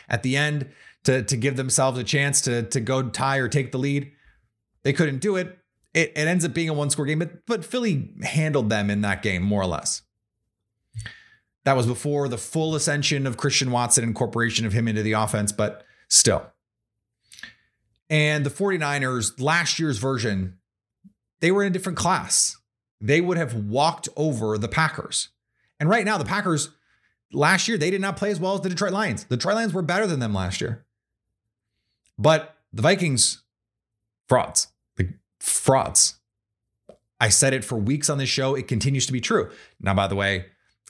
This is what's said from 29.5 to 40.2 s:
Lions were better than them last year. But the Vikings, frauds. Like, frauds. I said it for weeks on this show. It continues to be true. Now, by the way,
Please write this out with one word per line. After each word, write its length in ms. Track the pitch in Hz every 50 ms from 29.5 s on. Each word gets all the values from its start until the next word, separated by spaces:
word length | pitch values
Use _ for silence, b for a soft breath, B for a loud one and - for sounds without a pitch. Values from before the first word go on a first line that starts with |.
| 208
Lions 180 | 226 233 214 165
were 80 | 190
better 240 | 175 143 175 196 220
than 140 | 196 170 135
them 140 | 123 110 101
last 280 | 95 92 90 92 -
year. 240 | - - 110 - - _ _ _ _ _ _ _ _ _ _ _ _ _ _ _ _ _ _ _ _ _ _ _ _ _ _ -
But 360 | 101 151 160 156 156 - - _ _ _
the 100 | - 101
Vikings, 600 | 110 160 196 170 175 160 135 117 - - - - _ _ _ _ _ _ _ _ _ _ _ _ _ _ _ _ _ -
frauds. 400 | 127 123 - - - - - - _ _ _ _ _ -
Like, 100 | 92 90 - - _ _ _ -
frauds. 800 | - - - - - - 131 131 101 - 90 - - - - _ _ _ _ _ _ _ _ _ _ _ _ _ _ _ - _ _ _ _ -
I 100 | 120 107
said 240 | 101 - 139 135 131
it 120 | 127 110
for 120 | - 131 113
weeks 320 | 101 110 139 151 147 -
on 100 | 147 139
this 100 | 135 123
show. 240 | - - 131 135 139
It 140 | 131 - -
continues 400 | 123 107 95 139 139 131 123 -
to 60 | 127
be 80 | 123
true. 280 | 107 - 226 208 - - B B B B B B
Now, 160 | - 95 98
by 120 | 98 98 95
the 80 | 98
way, 300 | 98